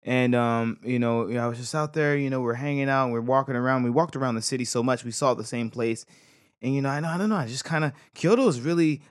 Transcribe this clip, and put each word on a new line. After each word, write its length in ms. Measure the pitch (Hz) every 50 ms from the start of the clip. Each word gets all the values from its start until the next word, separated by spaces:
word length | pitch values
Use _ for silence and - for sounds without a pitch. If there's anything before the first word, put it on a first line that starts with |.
| _
And, 300 | - 127 127 127 123 123
um, 460 | 123 120 117 117 113 113 113 110 - -
you 140 | 117 127 123
know, 320 | 120 117 117 117 113 92
I 160 | 117 123 117 120
was 100 | 117 117
just 160 | 127 117 -
out 200 | 156 151 147 151
there, 220 | 160 151 147 143
you 140 | 143 139 135
know, 100 | 131 131 127
we're 120 | 120 117
hanging 340 | 120 135 143 143 139 139 139
out, 220 | 135 135 135 123 120
we're 80 | 117
walking 360 | 117 123 131 135 135 135 131
around. 280 | 120 123 127 131 131 123
We 60 | 120
walked 260 | 120 143 165 170 -
around 200 | 131 135 131 117
the 60 | 113 107
city 220 | - 131 127 123
so 180 | 110 - 123 117
much, 220 | 127 127 117 -
we 80 | 120 113
saw 220 | - 143 135 123
the 100 | 117 110
same 260 | - - 120 120 113
place. 360 | 110 117 117 117 113 - - _ - _ _ _ _ _ _ _ _ _ -
And, 120 | 127 135
you 80 | 139 135
know, 80 | 135
I, 80 | 135 147
I 180 | 151 165 165 175
don't 100 | 196 214
know, 60 | 220
I 100 | 190 139
just 180 | 113 120 131 -
kinda, 280 | - 160 156 156 147 135 - - _ _
Kyoto 320 | - - 160 214 240 269 233
is 120 | 151 120
really, 420 | 117 151 170 170 170 156 151 - - -